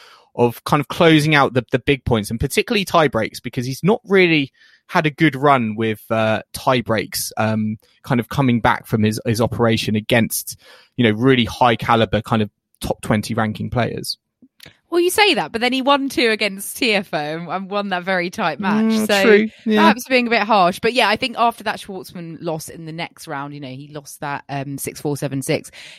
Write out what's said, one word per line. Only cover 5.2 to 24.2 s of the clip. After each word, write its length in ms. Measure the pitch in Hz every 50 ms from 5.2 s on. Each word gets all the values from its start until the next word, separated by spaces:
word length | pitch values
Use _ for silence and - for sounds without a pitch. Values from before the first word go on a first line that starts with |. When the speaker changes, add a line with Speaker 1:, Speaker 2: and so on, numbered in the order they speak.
| 160 151 131
Speaker 1:
run 400 | 131 139 147 139 127 117 110 107
with, 280 | 113 113 113 110 - - -
uh, 320 | 113 110 110 110 110 98 - _
tie 300 | _ - - 139 131 127
breaks, 500 | 110 - 113 104 - - - - - - - -
um, 400 | 110 110 110 110 107 107 110 - _ _ _ _
kind 180 | _ - 135 120
of 100 | - _
coming 300 | - - 139 123 120 113
back 280 | - 123 113 - - -
from 160 | - 110 104
his, 180 | 107 110 117 -
his 140 | 117 113 110
operation 560 | 113 - - 107 117 113 113 113 - - 107
against, 640 | 107 107 - 123 117 110 - - - - - - _ _ - - - _ _ _ -
you 60 | 120
know, 80 | 110
really 340 | 107 107 123 135 131 123 113
high 300 | - - - 127 120 117
caliber 460 | - - - 117 113 113 101 - 104
kind 200 | - - 120 110
of 80 | 104 101 _ _ _ _ _ _
top 200 | - - - _
twenty 320 | - - 117 107 101 - 113
ranking 360 | 117 110 107 101 - 110 107
players. 480 | - 123 113 104 - - - - - _ _ _ _ _ _ _ _ _ - - _ _ _ _
Speaker 2:
Well, 120 | 330 349
you 80 | 349 359
say 240 | - 427 415 403 302
that, 180 | 202 160 143
but 100 | - 220
then 120 | 233 247 254
he 80 | 262
won 280 | 247 277 285 277 277 277
two 200 | - 330 254 226
against 480 | 220 208 220 202 190 196 - - - -
Tiafoe 640 | 277 233 208 196 202 - - 156 147 151 160 165
and, 80 | 170 160
and 240 | 156 190 196 180
won 180 | 202 208 202 202
that 140 | 185 180 175
very 260 | 190 190 180 175 180
tight 300 | - 226 196 165 147 139
match. 340 | 202 190 208 214 220 220 220
Speaker 1:
Mm, 140 | 220 214 214
Speaker 2:
So 160 | 208 196 196
Speaker 1:
true. 260 | 220 208 208 220 220 - _ -
Yeah. 160 | 226 214 208
Speaker 2:
perhaps 260 | 214 330 262 247 - -
being 200 | 262 247 240 233
a 20 |
bit 140 | 233 214 202
harsh. 360 | 208 226 202 180 175 190 -
But 140 | - 226 240
yeah, 160 | 254 226 196
I 60 | 214
think 200 | 220 262 254 233 -
after 240 | 233 233 233 - 196
that 160 | 214 - 196
Schwartzman 580 | - - 196 185 175 - - 180 170 165 165 -
loss 280 | - 170 156 160 - -
in 160 | - 165 165
the 60 | 156
next 360 | 160 165 165 - _ _ - 165
round, 280 | 147 139 143 143 143
you 40 | 143
know, 100 | 147 127
he 180 | 127 135 147 147
lost 320 | 147 147 143 - -
that, 240 | -